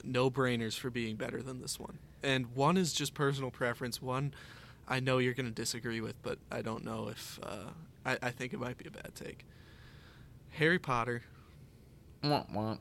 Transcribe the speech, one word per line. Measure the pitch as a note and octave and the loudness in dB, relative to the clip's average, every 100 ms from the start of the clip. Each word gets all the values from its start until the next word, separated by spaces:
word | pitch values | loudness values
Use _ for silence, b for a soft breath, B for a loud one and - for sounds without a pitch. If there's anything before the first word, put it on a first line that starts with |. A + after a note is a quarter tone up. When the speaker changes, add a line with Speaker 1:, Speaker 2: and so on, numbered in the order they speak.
Speaker 1:
no-brainers | - B2 C3 C3 B2+ A#2+ A2+ - | -2 4 4 6 4 4 0 -2
for | C3 | -2
being | A#2+ A2+ G#2+ | 0 -2 -2
better | B2 B2 | -4 -4
than | C3 B2+ | -6 -6
this | - - | -6 -6
one. | - - - - | -8 -12 -16 -2
And | C#3 C3 A#2+ B2 | 2 2 2 4
one | C#3+ F#3 | 6 6
is | E3 | 4
just | - C#3 | 2 -2
personal | - C#3 C#3 B2+ | 2 2 2 -2
preference. | - B2+ A#2 B2 - | 0 0 0 -2 -4
One | B2+ B2+ C#3+ B B B B B - | -2 0 -2 B B B B B -2
I | C3 | 0
know | C3 B2+ | 4 4
you're | B2+ | 4
gonna | B2 B2 | 2 -2
disagree | A2 A2+ A#2 A#2+ A2+ | -2 -4 -2 -2 -2
with, | A2 A#2 | -2 -6
but | A#2 - - | -6 -6 -4
I | A#2 | -4
don't | A2+ A2+ A2+ | -2 -4 -4
know | A2+ A2 | -4 -4
if, | A2 - - | -8 -10 -10
uh, | - G2+ F2+ - D#3+ - C3 | -8 -8 -10 -14 -18 -6 -2
I, | B2+ | 0
I | B2 | -2
think | A#2+ B2 | -4 -6
it | - | -4
might | B2 B2 | -6 -6
be | - | -12
a | |
bad | - - - | -12 -14 -12
take. | - - - B B B B B B B B B - | -12 -12 -16 B B B B B B B B B -10
Harry | - D#3 F3 | 2 4 4
Potter. | - B2 A#2 A#2+ - B B B B B - - - - | 2 0 2 -2 -6 B B B B B -20 -20 -20 -2
Speaker 2:
Womp | D3 C#3+ - | 2 2 2
womp. | G2 A2 A2 | -2 -2 -2